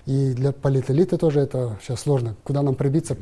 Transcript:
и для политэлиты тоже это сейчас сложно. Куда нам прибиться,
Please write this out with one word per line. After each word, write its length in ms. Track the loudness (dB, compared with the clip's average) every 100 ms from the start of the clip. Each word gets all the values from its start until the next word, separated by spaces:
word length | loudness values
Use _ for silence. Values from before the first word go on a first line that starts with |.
| -2
и 280 | 0 0
для 180 | 0 -2
политэлиты 640 | 0 0 0 2 2 2 2
тоже 240 | 2 2
это 380 | 0 -2 -4 -6
сейчас 180 | -8 -6
сложно. 340 | 0 0 0 -6
Куда 180 | -4 -2
нам 140 | 0 0
прибиться, 400 | 0 0 -2 -8